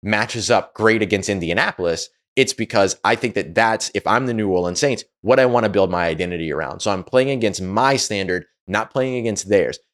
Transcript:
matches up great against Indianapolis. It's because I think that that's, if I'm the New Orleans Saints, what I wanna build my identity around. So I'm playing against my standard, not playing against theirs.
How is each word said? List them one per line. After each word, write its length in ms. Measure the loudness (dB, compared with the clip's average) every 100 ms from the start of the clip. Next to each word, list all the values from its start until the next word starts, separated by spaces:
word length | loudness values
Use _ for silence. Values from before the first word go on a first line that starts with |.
matches 480 | -2 -2 -2 -4 2
up 240 | 2 2
great 280 | 0 2 4
against 260 | 2 0 0
Indianapolis. 800 | -2 0 0 -2 -2 -2 -2 -6 _ _
It's 180 | 0 0
because 460 | 0 -2 2 2 2
I 100 | 0
think 200 | 0 0 -4
that 180 | -2
that's, 340 | 0 2 0 -4
if 100 | -4
I'm 220 | 0 0 0
the 80 |
New 140 | -2 0
Orleans 320 | 0 0 0
Saints, 240 | -2 -2 -8 _
what 180 | 0 4
I 80 | 4
wanna 220 | 2 2
build 240 | 2 0
my 140 | 0 -2
identity 460 | -2 -4 -4 -4
around. 280 | -4 -6 -6
So 100 | -4
I'm 140 | -4
playing 260 | 0 0 0
against 320 | 0 -2 -2
my 320 | -4 0 2
standard, 520 | 2 -2 -4 -2 -4 -6 _ -4
not 240 | -4 -2
playing 240 | -2 -2
against 340 | -2 -4 -4 2
theirs. 300 | 2 2 -4 _